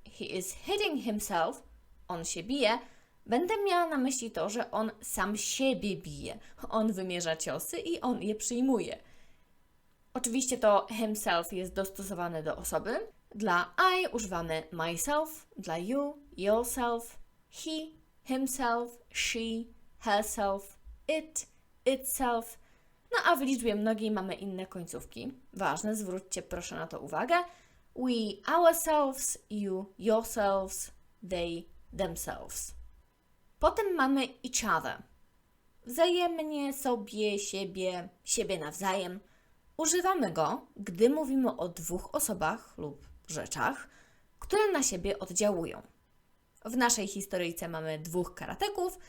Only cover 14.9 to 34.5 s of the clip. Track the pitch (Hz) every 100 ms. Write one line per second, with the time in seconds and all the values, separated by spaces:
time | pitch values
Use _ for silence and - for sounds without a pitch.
14.9 | 170 277 302 311 - - - 180 165 190
15.9 | 269 285 294 - - 196 220 247 262 247
16.9 | 233 233 - - _ _ - 320 311 311
17.9 | - _ _ - 262 262 - 240 233 240
18.9 | - - - - 233 226 226 233 - -
19.9 | - 226 208 214 - 202 196 - - -
20.9 | - - 311 311 - - _ _ _ 262
21.9 | 262 262 - 247 233 226 - - _ _
22.9 | _ _ 480 - 262 269 254 233 208 220
23.9 | 214 220 208 190 - 196 185 190 185 165
24.9 | - - 117 247 - - 185 170 151 214
25.9 | 214 190 185 - 180 - 175 - 160 165
26.9 | - - 160 247 349 349 - - - _
27.9 | - 254 233 208 - - 330 339 330 320
28.9 | 302 277 262 - - - 208 202 185 196
29.9 | - 202 220 220 233 196 196 190 - -
30.9 | - - _ 180 180 170 170 - - -
31.9 | - 180 165 - 64 - - - - -
32.9 | - _ _ _ _ _ _ 302 - 403
33.9 | 339 262 277 247 - 247